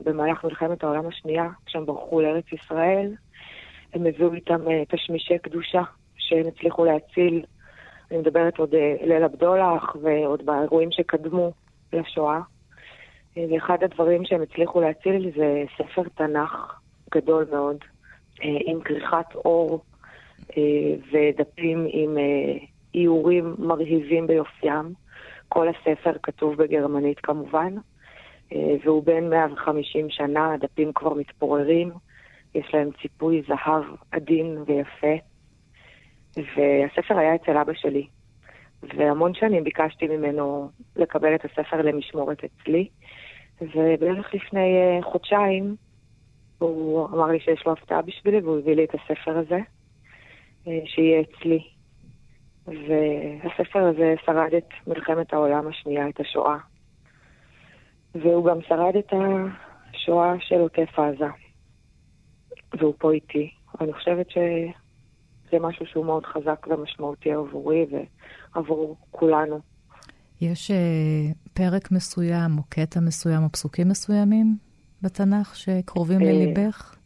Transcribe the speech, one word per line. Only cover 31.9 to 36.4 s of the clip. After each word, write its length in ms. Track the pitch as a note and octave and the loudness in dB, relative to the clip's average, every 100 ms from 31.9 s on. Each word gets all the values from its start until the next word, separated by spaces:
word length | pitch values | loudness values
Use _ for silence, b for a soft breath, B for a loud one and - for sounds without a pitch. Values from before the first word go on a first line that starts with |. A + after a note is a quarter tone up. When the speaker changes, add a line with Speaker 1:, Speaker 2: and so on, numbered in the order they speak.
| E3+ - b b b b | -8 -20 b b b b
Speaker 1:
יש 200 | D#3 - | -8 -2
להם 160 | D3+ D3 - | -2 -2 -6
ציפוי 400 | C#3+ - D#3+ E3 C#3 | -14 -4 0 0 -2
זהב 360 | C#3+ D3+ D#3 D3 D3+ _ | -4 0 -2 -2 -12 _
עדין 460 | E3 C#3+ E3 E3 D3+ D3 | -8 0 0 0 -6 -2
ויפה. 480 | C#3+ C#3+ - D3+ D#3+ - _ _ _ _ b b b b b _ | -2 -4 -4 -2 -2 -6 _ _ _ _ b b b b b _
והספר 840 | E3 | -12